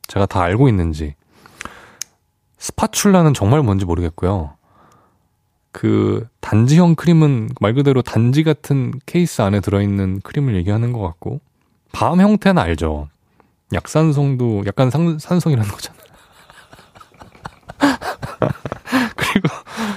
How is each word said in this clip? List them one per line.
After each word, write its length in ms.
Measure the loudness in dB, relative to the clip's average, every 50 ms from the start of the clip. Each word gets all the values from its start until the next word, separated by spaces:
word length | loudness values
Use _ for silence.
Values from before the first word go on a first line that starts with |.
| -16 -8
제가 180 | -2 -2 -2
다 160 | 0 0 0
알고 260 | 0 0 2 2 4 4
있는지. 480 | 4 2 0 -2 -2 -4 -6 -8 -10 _ _ _ _ _ _ -20 _ -20 -20 -20 -20 -20 -20 -20 -20 -20 -20 _ _ _ _ _ _ _ _ _ _ _
스파츌라는 760 | -14 -12 -6 -4 -4 -4 -2 0 2 4 4 6 6 4 2
정말 280 | 2 2 2 2 4 2
뭔지 220 | 2 0 0 0
모르겠고요. 640 | -2 -2 -2 -2 -4 -4 -4 -2 -2 -2 -2 -4 -6 -10 _ _ _ _ _ _ _ _ _ _ _ _ _ _ _ _ _ _ _ _ _ _ _
그, 560 | -12 -4 -2 0 2 2 2 0 -2 -2 -6 -10 _ _
단지형 540 | -6 0 2 4 4 6 6 6 6 6 4
크림은 540 | 2 4 4 4 6 6 4 2 0 -2 -4 -4 -2
말 120 | 0 0 2
그대로 280 | 2 2 2 2 2
단지 420 | 0 -2 0 0 2 2 2 2 2
같은 480 | 0 0 -2 -2 -4 -2 -2 -2 -4 -6 -10 -10
케이스 360 | -4 -2 0 0 0 0 0
안에 200 | 0 0 0 0
들어있는 580 | 0 0 0 0 0 0 0 0 -2 -2 -4 -6
크림을 340 | -8 -8 -6 -4 -2 0 0 -2
얘기하는 340 | -2 -2 -2 -2 -2 -2
것 80 | -4 -4
같고, 380 | -6 -8 -8 -8 -10 -10 -10 -10 _ _ _ _ _ _ _ _ _ _ -6
밤 260 | -2 -2 0 2 4
형태는 420 | 4 4 2 2 2 2 2 2
알죠. 460 | 2 0 -2 -2 -2 -4 -4 -4 -8 -12 _ _ _ _ _ _ _ _ _ _ _ -6
약산성도 920 | -6 -6 -4 -2 0 2 2 2 2 2 0 0 0 0 0 0 0 -2 -2
약간 240 | -4 -2 0 0 0
산-, 300 | 2 0 0 0 -2 -4
산성이라는 500 | -4 -2 -2 0 0 2 0 0 0 -2
거잖아요. 280 | -6 -10 -14 -16 -18 _ -20 _ _ _ _ _ _ _ -20 _ -20 -20 -20 _ -20 -20 -20 _ _ -20 -20 _ _ -20 -20 -20 _ -20 -20 -20 _ _ _ -18 -6 0
<laughs> 1400 | 0 0 0 0 -6 -12 -12 -12 -12 -12 -6 -4 -2 -2 -4 -6 -10 -12 -12 -12 -8 -4 -2 -2 -2 -2 -4
그리고 320 | -6 -6 -2 -2 0 -2 -2 -6 -8 -18 -14 -10 -8 -8 -8 -8